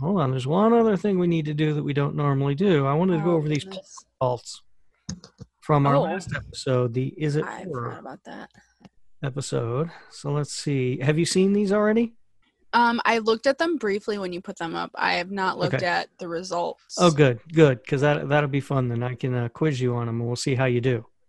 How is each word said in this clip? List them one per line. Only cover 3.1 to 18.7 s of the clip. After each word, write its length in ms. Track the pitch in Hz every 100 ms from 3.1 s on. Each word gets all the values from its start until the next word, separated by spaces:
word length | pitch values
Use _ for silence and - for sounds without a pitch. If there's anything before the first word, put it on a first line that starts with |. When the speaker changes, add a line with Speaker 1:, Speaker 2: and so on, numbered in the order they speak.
| 165
Speaker 1:
to 60 |
go 60 | 160
Speaker 2:
Oh, 60 | 165
Speaker 1:
over 120 | 151
these 140 | 151
Speaker 2:
goodness. 400 | 190 190 - - - _
Speaker 1:
results 420 | 131 123 - - - - - _ - 175 - _ - _
from 260 | - 151 139
our 80 |
Speaker 2:
Oh. 80 | 143
Speaker 1:
last 320 | - 190 -
episode, 600 | 143 - - - 127 123
the 200 | 117 131 -
Is 200 | 156 147
It 80 |
Speaker 2:
I 180 | - -
Speaker 1:
Horror 220 | 185 135
Speaker 2:
forgot 160 | 120 117
about 240 | - 143
that. 260 | - 208 226 - _ _ - _ - -
Speaker 1:
episode. 680 | 143 135 131 135 117 120 165 - -
So 220 | - 147
let's 200 | 147 143
see. 460 | - - 139 127 127
Have 180 | 131 156
you 80 | 170
seen 260 | 190 190
these 200 | 202 208
already? 420 | 208 214 220 233 - _ _ _ _ _
Speaker 2:
Um, 280 | 226 240 240
I 140 | - 226
looked 280 | 220 226 277
at 120 | 269
them 180 | 330 311
briefly 400 | 214 202 214 208
when 160 | 185
you 80 | 175
put 160 | 196 185
them 180 | 165
up. 160 | 170 175
I 220 | - 180 180
have 140 | 180
not 280 | 196 190 -
looked 160 | 151
Speaker 1:
Okay. 100 | 131
Speaker 2:
at 240 | 180 170 - _
the 80 | 180
results. 680 | 165 185 175 175 - _ -
Speaker 1:
Oh, 120 | 180
good, 280 | 147 143 117 -
good, 340 | 160 151 127 -
'cause 140 | 143
that, 300 | 143 147 147
that'll 180 | 147 147
be 140 | 139
fun 260 | -